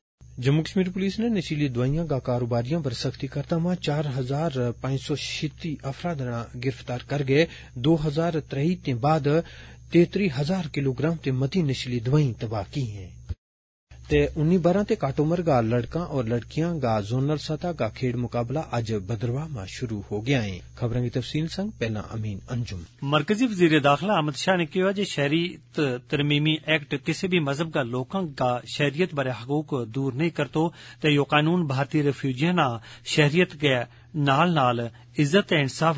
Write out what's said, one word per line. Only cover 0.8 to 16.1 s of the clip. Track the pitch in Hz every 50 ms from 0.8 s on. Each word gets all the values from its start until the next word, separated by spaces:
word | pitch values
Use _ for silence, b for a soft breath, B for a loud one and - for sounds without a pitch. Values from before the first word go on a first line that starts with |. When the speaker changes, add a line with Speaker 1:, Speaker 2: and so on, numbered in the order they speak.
| 185 185 180
Speaker 1:
پولیس | 196 190 196 185 -
نے | 220 240
نشیلی | 220 190 156 - 156 147 147 139
دوائیاں | 120 117 123 131 143 160 170
کا | 151 147 127
کاروباریاں | - - 123 123 123 117 123 120 120 123 160 170
پر | 147 139 120
سختی | - - 135 - - - 131
کرتا | - 147 139 - 170
ہوا | 165 165 180 180
چار | 170 - 160 143 151 156 147 123 135
ہزار | 131 123 139 143 165 170 135 127 123 120 117 -
پانچ | - 131 135 135
سو | - - 151
چھتی | 127 - - - - 156 147 - - - 175 143 - -
افراد | 139 131 - - 175 170
را | 139 127 123 120 117 113 117 -
گرفتار | 123 120 131 120 - - - 123 120 - -
کر | 139 143 143 131
گئے۔ | 135 147 165 160 B B B B B
دو | 127 120 151 165 160 151 156
ہزار | 139 156 165 175 165 156 131 -
تریئی | 139 139 143 170 185
تے | 180 - 151 127
بعد | 113 113 147 156 160 139 143 147 165 165 B B B B B B B B -
تیتری | - 170 175 - - 190 208 185 123 131
ہزار | 147 143 190 185 170 143 -
کلو | 143 139 135
گرام | 127 123 135 160 170
تے | 160 - 143
متی | 131 127 135 135 - 190
نشیلی | 165 139 123 - - 127 123 123
دوائیں | 113 127 139 156 151 127 107 -
تباہ | - 107 110 107 - -
کی | - 151 131 110
ہیں۔ | 101 101 92 87 - - - - - _ _ _ _ _ _ _ _ _ _ _ - - - -
تے | 151 147 143 139 -
انی | 165 147 160 185 190
بارہ | 151 170 180 202 208 -
تے | 226
کاٹو | 208 - 135 131 - 147
عمر | 156 170 175
کا | 170 165 143 120
لڑکا | 113 110 120 123 120 - - 165
اور | 175 160